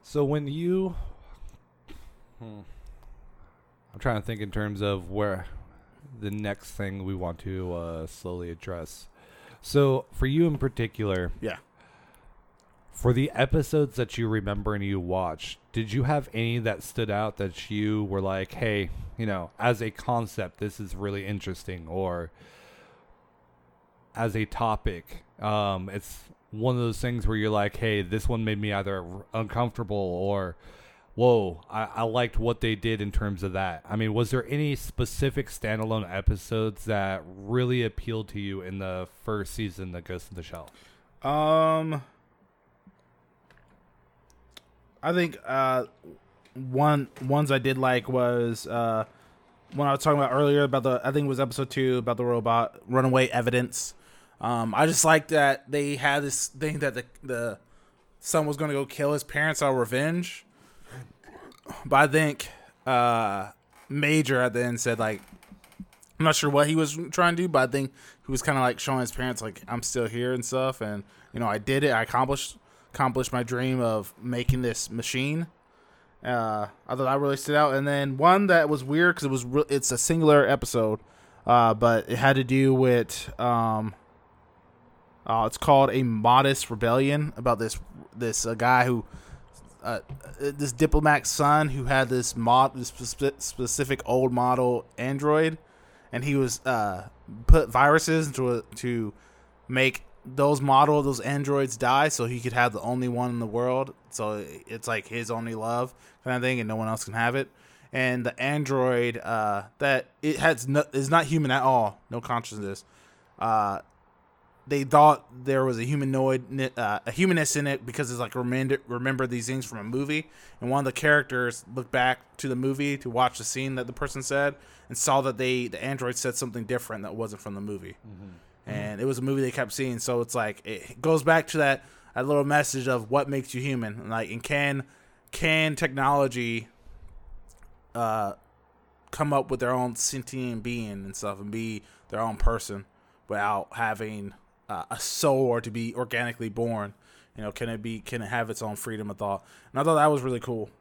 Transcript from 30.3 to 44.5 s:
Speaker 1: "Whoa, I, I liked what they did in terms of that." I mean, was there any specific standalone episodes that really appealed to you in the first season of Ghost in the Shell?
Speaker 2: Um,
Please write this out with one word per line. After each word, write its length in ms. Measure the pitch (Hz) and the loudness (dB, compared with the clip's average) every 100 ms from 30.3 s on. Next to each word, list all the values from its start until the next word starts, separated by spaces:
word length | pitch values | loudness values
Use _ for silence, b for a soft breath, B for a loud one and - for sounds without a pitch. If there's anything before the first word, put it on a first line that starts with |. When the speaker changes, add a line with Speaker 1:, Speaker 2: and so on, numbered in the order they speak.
| 101 92 82 B B B B B - | 0 -2 -8 B B B B B 2
Speaker 1:
"Whoa, 460 | 123 117 95 82 - | 4 6 2 -6 -10
I, 140 | 107 110 - | -6 -6 -2
I 60 | |
liked 360 | 113 117 120 - | -2 0 0 0
what 200 | 113 117 | 0 0
they 160 | 117 107 | -2 -2
did 240 | 117 110 | -2 -2
in 120 | 104 | -2
terms 320 | - 107 95 | -2 -2 -4
of 100 | 95 | -4
that." 280 | 92 95 85 - | -2 -4 -6 -6
I 80 | 107 | -2
mean, 180 | 110 | 0
was 180 | 107 113 | 0 0
there 140 | 127 - | 0 -2
any 260 | 143 151 139 | -2 -2 -4
specific 720 | - - 123 - 139 143 - | -8 -4 -4 0 -2 -2 -6
standalone 640 | - 110 110 110 110 92 | -8 -4 -4 -2 -4 -4
episodes 720 | 95 - 101 - 113 110 101 - | -2 0 0 -4 -2 -2 -6 -4
that 360 | 104 98 95 78 | -2 -2 -4 -10
really 580 | 95 98 123 123 127 | -16 -4 0 0 0
appealed 440 | 113 - - 113 104 | -2 -4 -6 -6 -6
to 100 | 104 | -8
you 200 | 101 95 | -6 -8
in 180 | 90 98 | -8 -8
the 280 | 95 92 90 - | -6 -6 -8 -12
first 300 | - 107 95 | -6 -4 -4
season 420 | - 107 87 92 87 | -6 -8 -8 -10 -10
of 80 | |
Ghost 280 | 82 90 - | -10 -12 -10
in 40 | 90 | -16
the 80 | |
Shell? 260 | 80 85 73 b b b b _ | -14 -14 -16 b b b b _
Speaker 2:
Um, 800 | 139 151 156 160 160 160 160 151 b b _ _ _ _ _ _ - _ _ _ _ _ _ _ _ _ _ _ _ _ _ _ _ | -4 0 4 4 4 2 -2 -6 b b _ _ _ _ _ _ -20 _ _ _ _ _ _ _ _ _ _ _ _ _ _ _ _